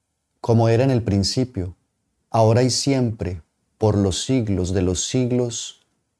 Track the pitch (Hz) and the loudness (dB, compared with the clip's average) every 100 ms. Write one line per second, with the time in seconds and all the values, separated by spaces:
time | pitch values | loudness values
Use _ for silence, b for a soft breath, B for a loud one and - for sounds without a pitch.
0 | _ _ _ _ - 117 113 113 135 123 | _ _ _ _ 0 2 4 4 2 0
1 | 107 101 95 - 127 98 90 - _ _ | 0 0 0 -2 -4 -4 -8 -12 _ _
2 | _ _ _ 113 110 113 127 117 139 135 | _ _ _ 2 4 4 2 0 -2 0
3 | 123 107 90 90 _ _ _ _ 107 101 | -2 -4 -8 -8 _ _ _ _ 0 2
4 | 98 87 - 131 107 92 90 95 90 90 | 0 -2 -2 -2 0 -2 -2 0 0 -2
5 | - 127 123 123 123 113 - - _ _ | -2 -2 0 -2 -2 -6 -14 -18 _ _
6 | _ | _